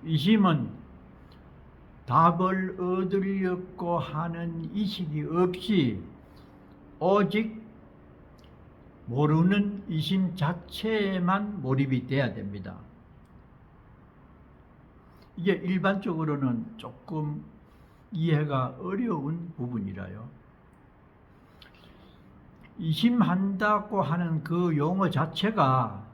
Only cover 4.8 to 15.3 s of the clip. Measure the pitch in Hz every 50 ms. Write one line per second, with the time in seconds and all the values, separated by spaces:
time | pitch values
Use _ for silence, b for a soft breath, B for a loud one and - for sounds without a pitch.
4.8 | 214 185 - - 180 151 147 151 147 147 156 170 180 180 180 - - - 220 185
5.8 | 147 120 104 92 - - - - - - B B B B B - - - - -
6.8 | - - - - 151 180 196 208 202 - - 214 226 220 - - - - - -
7.8 | - - - - - - - - - - - - - - - - - - - -
8.8 | - - - - - - 113 131 147 143 151 160 170 185 202 202 202 - - -
9.8 | - - 170 156 156 - 190 190 185 180 160 - 147 151 175 170 - - - -
10.8 | - 220 226 214 202 196 190 180 175 175 185 202 208 208 208 185 139 131 131 131
11.8 | 139 131 131 123 127 - 139 139 139 117 95 110 101 98 101 101 92 95 92 92
12.8 | - - - - - - - - - - - - - - - - - - - -
13.8 | - - - - - - - - - - - - - - - - - - - -
14.8 | - - - - - B B B B B